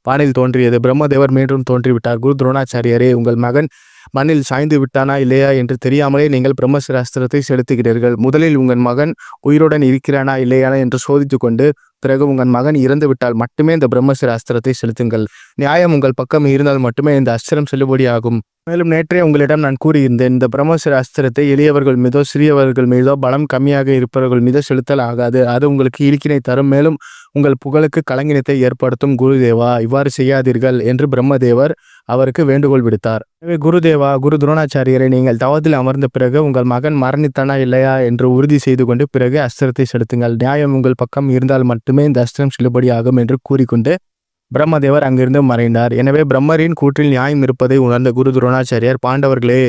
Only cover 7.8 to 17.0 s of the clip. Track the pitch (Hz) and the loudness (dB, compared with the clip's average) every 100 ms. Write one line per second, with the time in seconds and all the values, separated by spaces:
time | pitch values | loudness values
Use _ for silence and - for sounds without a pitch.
7.8 | 117 113 120 117 123 156 160 143 127 120 | 0 0 0 0 0 2 2 2 0 0
8.8 | 123 123 151 - - - 143 151 156 151 | 0 0 -2 -4 -16 -6 0 2 2 2
9.8 | 135 131 - 139 135 135 123 131 131 135 | 2 0 0 -2 -2 -2 0 2 2 0
10.8 | 127 127 - 143 143 135 120 117 143 143 | -2 -4 -2 0 0 -2 -2 0 0 -2
11.8 | _ _ 131 135 143 135 127 123 139 151 | _ _ -2 0 0 0 0 0 0 0
12.8 | 131 143 151 131 123 113 120 - 156 165 | 0 0 0 0 -2 -2 -4 -2 0 2
13.8 | 131 123 135 131 131 117 - 120 123 127 | 0 0 0 0 -2 -4 -4 -4 -4 -4
14.8 | 117 113 120 110 107 - - - 139 165 | -6 -4 -4 -2 -6 -10 -16 -6 -2 0
15.8 | 175 147 135 127 127 156 147 135 147 135 | 2 2 0 -2 -2 0 2 2 0 0
16.8 | 123 113 | -2 -2